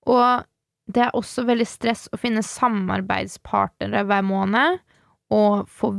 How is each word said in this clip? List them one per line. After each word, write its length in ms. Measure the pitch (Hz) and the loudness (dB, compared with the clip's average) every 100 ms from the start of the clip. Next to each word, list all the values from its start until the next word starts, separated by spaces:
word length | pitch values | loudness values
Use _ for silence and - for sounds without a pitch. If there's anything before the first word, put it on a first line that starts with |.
| - | 2
Og 400 | 247 247 247 - _ _ _ - | 4 4 2 -4 _ _ _ -4
det 160 | 240 | 0
er 160 | 247 240 | 0 0
også 240 | - - 240 | -4 -4 0
veldig 180 | 240 233 | 0 -2
stress 380 | - 233 214 - | -4 -4 -4 -8
å 60 | - | -6
finne 220 | 247 220 208 | -2 -2 -4
samarbeidspartnere 1600 | - 247 208 185 190 190 190 190 - - 202 196 - 196 208 202 | -2 0 0 -2 -2 -2 -4 -6 -12 -4 0 0 -4 -4 -2 0
hver 160 | 202 | 0
måned, 560 | 196 190 196 220 311 370 _ _ _ _ - | 0 0 0 2 2 0 _ _ _ _ -2
og 320 | 214 208 202 202 | 2 4 2 -2
få 200 | - 220 | -6 -4